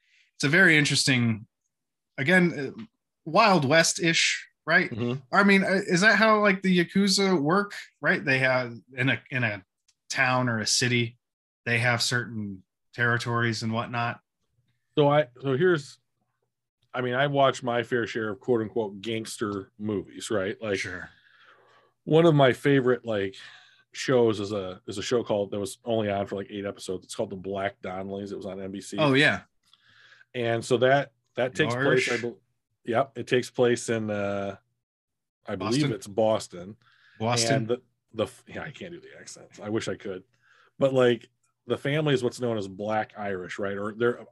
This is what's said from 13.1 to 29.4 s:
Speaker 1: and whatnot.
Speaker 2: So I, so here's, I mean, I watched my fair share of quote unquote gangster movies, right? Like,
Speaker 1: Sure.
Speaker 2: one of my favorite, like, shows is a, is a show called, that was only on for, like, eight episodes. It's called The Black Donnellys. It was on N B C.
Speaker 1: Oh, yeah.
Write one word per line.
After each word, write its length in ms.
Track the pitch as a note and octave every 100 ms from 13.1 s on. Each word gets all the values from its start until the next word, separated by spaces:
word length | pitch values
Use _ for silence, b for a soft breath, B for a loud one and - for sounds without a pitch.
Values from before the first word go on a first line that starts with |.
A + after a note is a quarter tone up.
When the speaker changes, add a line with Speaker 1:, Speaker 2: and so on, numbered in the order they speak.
| A#2 B2 A#2 A#2 A2
Speaker 1:
and 80 | A2+
whatnot. 480 | A2+ A2+ A#2+ A#2 - _ _ _ _ _ _ _ -
Speaker 2:
So 100 | C#3+
I, 200 | D3 D3+ -
so 140 | C#3 C3
here's, 420 | F#3 E3 - - _ _ _ _ _ _ _ _ _
I 60 | B2+
mean, 120 | B2
I 140 | B2+ C#3+
watched 360 | C#3+ C3+ B2+
my 200 | B2+ A#2+
fair 220 | A#2 B2 A2
share 220 | A#2+ A2
of 80 | F#2+
quote 200 | - A#2+
unquote 380 | G#2+ A#2 G#2+ G2+
gangster 720 | G#2+ A2+ A2 - G#2+ G2+ G2 _
movies, 500 | G#2+ G2+ E2+ F#2+ -
right? 280 | G#2+ F#2+ A2
Like, 180 | A2 F#2+
Speaker 1:
Sure. 280 | F#2+ F2+ - b b b b b b b b _
Speaker 2:
one 220 | - D3+ E3+
of 100 | D3
my 160 | C3+
favorite, 540 | A2 C#3+ C#3 B2 A#2+ A#2
like, 300 | G#2+ G2 - B B B B _
shows 460 | - - B2+ A#2 G#2
is 120 | G2+
a, 300 | G#2 F#2 F#2 -
is 100 | G2+
a 40 |
show 200 | - B2
called, 280 | A2 G#2 G2
that 80 | G#2
was 180 | F#2+ - -
only 240 | A2+ G#2
on 160 | G2 G2+
for, 100 | G2
like, 120 | G2
eight 160 | G#2 G2
episodes. 400 | F#2+ - F#2 -
It's 100 | -
called 140 | G#2
The 60 | G2
Black 440 | F#2 G2 G2 -
Donnellys. 500 | G2 F#2 G2 G2 G2+
It 60 | F2+
was 80 | G2+
on 120 | F#2+
N 120 | F#2+
B 100 | G2
C. 160 | - -
Speaker 1:
Oh, 160 | D3+
yeah. 280 | C3+ D3 F#2+